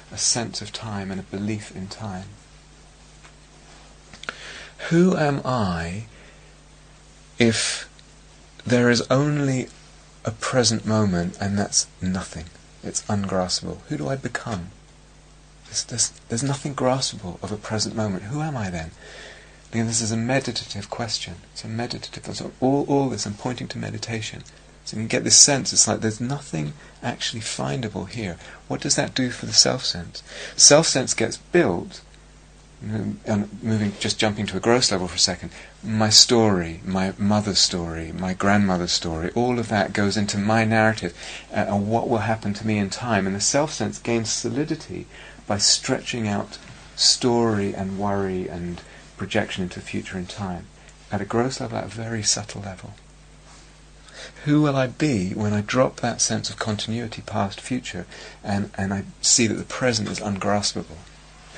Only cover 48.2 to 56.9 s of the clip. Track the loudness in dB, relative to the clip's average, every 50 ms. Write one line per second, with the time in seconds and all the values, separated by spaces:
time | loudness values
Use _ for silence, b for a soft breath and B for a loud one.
48.2 | 0 0 -2 -2 -4 -4 -6 -6 -6 -6 -8 -8 B B B B B B -12 -10
49.2 | -6 -2 0 0 0 0 -2 -4 -4 -4 -6 -8 -10 -8 -6 -6 -6 -6 -8 -8
50.2 | -8 -8 -8 -6 -6 -6 -6 -6 -10 -14 B B B B B -20 -10 -6 -6 -4
51.2 | -4 0 2 2 2 2 0 -4 -6 -6 -6 -6 -6 -8 -8 -8 -8 -6 -4 -2
52.2 | 0 0 0 0 -2 -8 -10 -10 -10 -10 -12 -12 -14 -16 -18 -18 -20 -20 -20 -20
53.2 | -20 -20 -20 -20 -20 -20 -20 -20 -20 -20 -20 -20 -20 -20 -20 -20 B B B B
54.2 | B B B -6 0 4 4 6 6 6 4 4 2 0 0 0 2 2 2 2
55.2 | 0 0 -2 0 0 2 2 2 0 2 2 4 4 4 2 -2 -4 -4 -2 0
56.2 | 0 0 0 -2 -4 -6 -6 -6 -4 -2 -2 -2 -4 -4